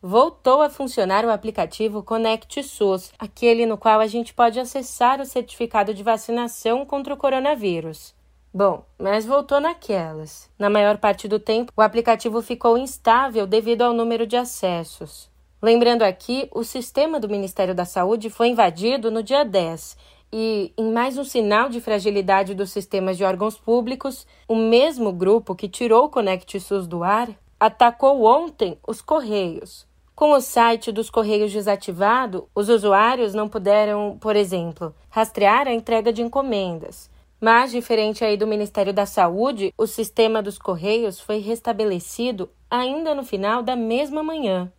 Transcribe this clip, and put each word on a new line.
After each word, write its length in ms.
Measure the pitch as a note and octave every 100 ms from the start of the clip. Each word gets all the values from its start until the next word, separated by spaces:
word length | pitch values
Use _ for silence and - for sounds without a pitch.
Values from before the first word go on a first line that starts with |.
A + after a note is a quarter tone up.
voltou 600 | F#3 G#3+ D#4 - - C4+
a 80 | D4+
funcionar 560 | D4 C4+ A#3+ F#3+ G3 A#3
o 40 |
aplicativo 720 | G#3 A3 G#3 E3+ - A3 G#3
Conect 600 | G3+ A3+ A3+ A3+ - -
sus, 500 | C#4 - G3+ F#3+ F#3 _
aquele 480 | G#3+ - A#3 A#3 A#3
no 100 | G#3+
qual 240 | A3 G#3+
a 60 | A3
gente 260 | A#3 A#3
pode 260 | - A#3 A3+
acessar 640 | B3 C#4 C4 - B3 C4
o 60 | C4+
certificado 680 | B3+ A#3+ - A#3 A3 G3+
de 100 | G3+
vacinação 840 | G3+ A3 - A#3 A#3+ - A3+ A#3+ C#4
contra 260 | C#4 C#4
o 60 | C#4+
coronavírus. 960 | C#4 C4 C4+ D4 G#3 E3+ D#3+ D#3 - _ _ _ _
Bom, 300 | F#3 G3 D#3+ - _
mas 280 | G3 G#3 A3
voltou 340 | C#4 C#4+ C#4+
naquelas. 920 | D4+ E4+ - G3 E3 D#3 D#3 - - _
Na 100 | G3+
maior 280 | G#3 G#3 G#3
parte 320 | G#3 F#3+ G#3
do 100 | G#3
tempo, 320 | G#3 A3 B3 -
o 60 |
aplicativo 580 | G#3+ A3 A#3 A3 A#3 A3+
ficou 340 | A3+ A#3+ A#3+ A#3
instável 680 | C4 - - A#3 C4+ A3 G3
devido 360 | A3 A3 A#3
ao 100 | A#3+
número 340 | A#3 A#3 A3+ A3+
de 100 | A#3+
acessos. 920 | A#3+ - F#3 E3+ E3 - D#3 - - _ _ _
Lembrando 420 | G#3+ A#3 A#3 A#3
aqui, 460 | G#3+ F#3 - B3+ -
o 140 | -
sistema 560 | A3+ C4 A#3+ - D#4 D#4
do 80 | G#3+
Ministério 460 | G3+ F#3+ - F#3
da 100 | F3+
Saúde 460 | F3 - F3+ A3+ A3
foi 180 | - A#3
invadido 640 | A#3 G3 E3 G#3+ C4 A3+
no 120 | A3
dia 220 | G#3+ C4+
dez, 520 | C#4+ F#3+ E3 E3 - - _ _ _
e, 380 | A3 A3+ G#3+ F#3+ -
em 120 | A3
mais 280 | A3+ B3+ C4
um 60 |
sinal 440 | C#4 B3 G#3+ G#3 C4
de 100 | A#3+
fragilidade 760 | A#3 G#3+ G3 G3+ F#3+ G3 F#3+
dos 180 | F#3+ G3
sistemas 460 | G#3 F#3+ G3 F#3+ F3+
de 40 |
órgãos 360 | F#3+ F#3+ G#3+ G#3+
públicos, 680 | - A#3 A#3 C4 C4+ B3+ - _ _
o 80 | A3+
mesmo 560 | A3+ A#3 D4+ C4 A3
grupo 420 | F3+ F#3 A3 A3
que 140 | F#3 G3+
tirou 380 | - A#3+ A3+ D4+
o 20 |
Conect 500 | C4 G3+ F#3 - G3
sus 280 | - G3+ F3+
do 180 | F3
ar 240 | F3 G#3+ A#3 G#3 _ _
atacou 640 | G#3+ - A#3+ A#3+ C4+ C#4
ontem 540 | A3 C4+ E4+ - F#3+ D#3 -
os 140 | A3+
Correios. 840 | - D#4 B3 G#3 F3+ D#3+ - - _ _ _
Com 180 | - D4+
o 80 | C#4+
site 500 | B3+ B3 A#3 A#3 A#3
dos 200 | G#3+ A3
Correios 420 | - G#3+ G#3 G#3
desativado, 960 | G#3 G3+ G3+ - F3 G3 A#3+ B3+ F#3 -
os 160 | - G#3
usuários 640 | A#3 G#3 G3 A3 B3+ A3+
não 120 | G3+ G#3+
puderam, 680 | G#3+ F#3+ G#3 G#3 G#3 G#3 G3+
por 160 | G#3+
exemplo, 600 | G#3 G3 F3+ E3+ D#3+ E3 - _
rastrear 580 | - A3 - G3 A3+ C#4
a 40 |
entrega 400 | A#3 A3+ A3+ A3
de 100 | A3+
encomendas. 880 | A#3 C4+ C#4 G#3 F#3+ E3 - - - _ _ _
Mas, 320 | A3 A#3 B3+
diferente 540 | A#3+ A#3 A3+ G#3+ G#3+
aí 120 | A3 G#3
do 100 | G#3+
Ministério 480 | G#3+ G#3 - G3
da 100 | G3+
Saúde, 680 | G3+ - F3 F3+ B3 A#3 G3 -
o 100 | A3
sistema 560 | A3+ A3 - A3 A3
dos 160 | G3+ G3
Correios 600 | - F3 F#3+ A3 A3+ F#3
foi 180 | - G#3+
restabelecido 1120 | G3+ A3+ - G#3+ G#3+ F3+ - - A#3+ G#3 F3+ _ _
ainda 440 | A#3+ B3+ C#4+ D#4+
no 80 | C#4+
final 400 | B3+ G3 G3+ A#3
da 140 | A#3 B3+
mesma 460 | A3 A#3+ D4 D4+
manhã. 500 | D#4 D#4+ A#3+ F#3 F3+